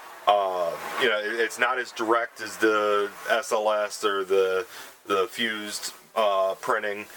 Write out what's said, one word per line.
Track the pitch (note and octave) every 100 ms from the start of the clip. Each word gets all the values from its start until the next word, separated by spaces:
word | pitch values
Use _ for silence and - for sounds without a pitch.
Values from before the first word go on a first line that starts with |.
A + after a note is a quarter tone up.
| - - -
uh, | G#2 F#2+ F#2 E2+ E2 - -
you | A#2+
know, | G#2+
it, | G#2 A#2
it's | A2+ -
not | A#2+ B2+
as | A#2
direct | - A2 A#2 A#2 -
as | G#2+ G2+
the | A2 G#2+ G#2 G#2 G2+ - -
S | A2+ G#2+
L | A2+ G#2+
S | G#2+ G#2 -
or | G#2+ G2
the, | F#2 G2 F#2+ F#2 F2+ - - - -
the | G2 F2+
fused, | - A#2 G#2+ G#2 - - - - -
uh, | G#2+ G2 F#2+ F#2+
printing, | - A2+ G#2+ G2+ G#2